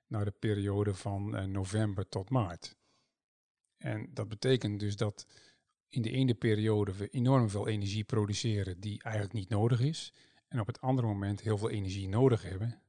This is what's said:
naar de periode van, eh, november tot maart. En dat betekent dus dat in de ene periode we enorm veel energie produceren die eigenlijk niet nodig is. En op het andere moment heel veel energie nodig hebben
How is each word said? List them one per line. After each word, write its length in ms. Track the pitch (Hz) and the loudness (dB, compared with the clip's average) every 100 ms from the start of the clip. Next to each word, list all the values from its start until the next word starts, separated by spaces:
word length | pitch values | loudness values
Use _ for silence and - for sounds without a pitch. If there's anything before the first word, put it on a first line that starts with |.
| - | -10
naar 180 | 107 101 | -4 -4
de 60 | |
periode 640 | - 110 101 101 101 104 | -2 0 0 0 0 0
van, 420 | 95 101 98 101 110 | -2 -4 -4 -4 -4
eh, 100 | 95 | -4
november 640 | 98 92 107 107 98 95 | -4 -2 0 0 -2 -4
tot 200 | 98 95 | -6 -2
maart. 480 | 127 95 87 - - _ _ _ _ _ _ _ _ _ _ | 0 0 -4 -14 -20 _ _ _ _ _ _ _ _ _ _
En 360 | - 110 113 | -8 -6 -6
dat 160 | 123 107 | -8 -8
betekent 500 | 107 127 131 104 104 | -2 2 2 2 -2
dus 160 | 104 101 | -2 0
dat 320 | 107 - - - - _ _ _ _ | -2 -4 -12 -20 -20 _ _ _ _
in 140 | - | -2
de 100 | 110 | 0
ene 240 | 131 131 113 | 2 2 4
periode 600 | 117 107 110 107 101 95 | 2 4 4 2 2 -2
we 120 | 101 | -4
enorm 420 | 131 123 135 113 | 0 4 6 4
veel 180 | 101 107 | 0 -2
energie 360 | 107 98 104 | -2 -2 -4
produceren 760 | 104 107 104 101 113 104 92 90 | -2 0 0 0 0 0 -2 -6
die 240 | 104 101 | -8 -8
eigenlijk 300 | 117 110 101 | -6 -4 -4
niet 160 | 110 92 | -6 -2
nodig 300 | 104 113 120 | 2 4 4
is. 340 | 135 160 - - _ _ _ | 2 -2 -8 -16 _ _ _
En 120 | 123 | -6
op 80 | 107 | -4
het 140 | - | -4
andere 260 | 131 131 117 | 0 2 2
moment 340 | 101 98 101 | 0 -2 -2
heel 160 | 107 104 | -2 0
veel 120 | - | 0
energie 380 | 107 95 95 95 | -2 -4 -4 -2
nodig 340 | 104 131 117 | 4 6 6
hebben 380 | 90 92 113 113 | 0 -6 -6 -6